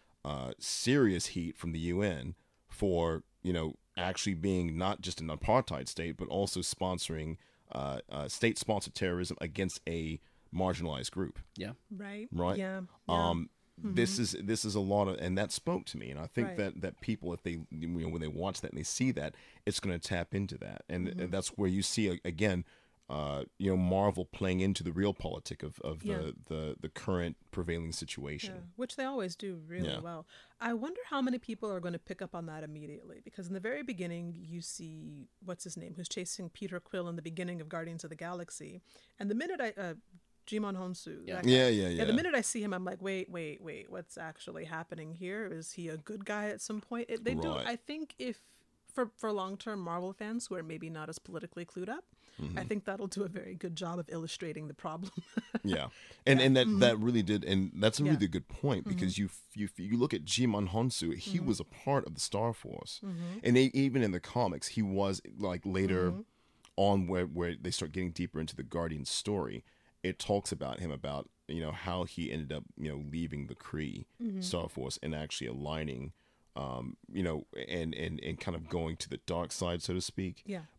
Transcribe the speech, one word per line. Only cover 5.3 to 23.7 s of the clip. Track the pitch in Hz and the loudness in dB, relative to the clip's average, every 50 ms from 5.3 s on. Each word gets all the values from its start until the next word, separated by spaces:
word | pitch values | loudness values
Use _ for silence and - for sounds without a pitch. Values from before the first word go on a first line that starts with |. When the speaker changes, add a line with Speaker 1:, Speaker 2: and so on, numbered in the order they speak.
| 78 73 - - 110 131 - - 82 69 67 - | -4 -2 2 4 4 4 4 2 -4 -6 -6 -6
Speaker 1:
state, | - - 82 85 - | -6 -4 -4 -4 -4
but | - 90 - | -4 -4 -2
also | - 98 101 101 - 90 | 2 2 2 2 0 -2
sponsoring, | 87 - - - 95 92 92 87 - - 82 78 78 80 78 - _ _ _ _ _ - | -2 -2 -2 0 0 0 0 0 -2 -4 -4 -4 -4 -4 -6 -8 _ _ _ _ _ -8
uh, | - 64 69 69 67 57 - - | -6 -4 -2 -2 -4 -4 -6 -8
uh, | - 71 73 - | -6 -6 -4 -4
state-sponsored | - - 120 117 110 - - - 107 98 - - - | -2 2 4 4 4 2 0 2 2 0 0 -4 -4
terrorism | - 95 90 87 90 90 - - - | 0 0 2 2 2 0 -2 -2 -4
against | 160 82 - - 95 90 - - - 80 | -4 -4 0 0 0 0 0 -4 -4 -2
a | 85 82 80 80 80 - _ - _ _ _ - - | -2 0 0 -2 -2 -4 _ -14 _ _ _ -6 0
marginalized | 87 92 92 85 - 87 80 73 64 64 - | 2 2 2 2 0 0 -2 -2 -2 -4 -4
group. | - 90 95 - - - - - - | -2 -2 -2 -2 -4 -8 -12 -12 -10
Speaker 2:
Yeah. | - 90 101 123 - _ - | -8 -8 -8 -8 -12 _ -12
Speaker 3:
Right. | 214 185 202 - 202 208 220 - | -12 -10 -10 -8 -8 -8 -8 -4
Speaker 1:
Right? | - - - 180 - 202 | -2 0 2 2 2 2
Speaker 3:
Yeah. | 190 190 190 190 185 - - - - - | 0 -2 -4 -6 -8 -10 -14 -10 -2 2
Yeah. | 87 85 85 85 | 4 4 6 4
Speaker 1:
Um, | 85 85 80 - _ _ _ _ _ - | 4 2 0 -4 _ _ _ _ _ -8
this | - 101 92 113 117 190 98 | -4 0 4 4 4 4 4
Speaker 3:
Mm-hmm. | - | 2
Speaker 1:
is, | 113 - - - | 0 0 0 -2
this | 101 101 113 107 - | 0 0 0 0 0
is | 107 95 | 0 0
a | 107 | 2
lot | 98 95 101 104 101 | 2 4 6 6 4
of, | 95 90 - | 4 2 0
and | - 90 92 98 | 0 0 2 2
that | 107 - | 2 0
spoke | - - - 170 180 - - | -2 -4 -2 -2 -2 -2 -4
to | - - - | -6 -10 -8
me. | 52 62 | -8 -8
And | 69 73 | -6 -6
I | 82 | -8
think | - - 120 113 95 | -4 0 0 0 0
Speaker 3:
Right. | 87 | 0
Speaker 1:
that, | 104 101 95 - 80 | -2 -2 -2 -2 -4
that | 85 92 - - | -6 -6 -6 -6
people, | - - 107 - - 87 | -2 -2 -2 -2 -2 -6
if | 85 - - | -6 -4 -4
they, | 90 85 82 76 - | -4 -4 -4 -6 -8
you | - 78 82 | -8 -6 -4
know, | 85 87 85 80 82 | -2 -2 -2 -2 -2
when | 82 85 | -2 -2
they | 80 | -4
watch | 78 76 80 90 98 90 - | -4 -4 -2 -2 -2 -4 -4
that | - - | -8 -8
and | - 69 | -6 -6
they | |
see | 78 - - - 127 131 | -4 -4 0 2 2 2
that, | - - 73 78 - - - - - - - | 2 0 -2 -4 -6 -10 -20 -20 -14 -4 -4
it's | 104 - - | -2 -2 0
gonna | - 98 87 82 | 0 0 -2 -2
tap | - - 95 87 85 - - | -2 -2 0 0 0 0 0
into | 98 101 - 71 62 | 0 0 0 -4 -8
that. | 50 50 50 - - - | -8 -10 -10 -12 -8 -4
And, | 82 87 90 - | -2 -2 -2 -2
Speaker 3:
Mm-hmm. | 180 180 | -2 -4
Speaker 1:
and | - 85 | -4 -2
that's | 90 95 - - | -2 -2 -2 -2
where | - - 101 92 | 0 2 2 4
you | 92 101 | 4 4
see, | - - - 113 104 95 | 2 2 2 4 4 4
a-, | 90 - - | 2 0 -2
again, | 90 82 78 107 104 92 90 87 - - - _ _ _ _ _ - | -4 0 2 4 4 4 2 0 -4 -10 -20 _ _ _ _ _ -4
uh, | 69 76 73 71 71 71 67 - _ | -2 -2 0 0 -2 -2 -4 -6 _
you | - 98 95 | 2 4 4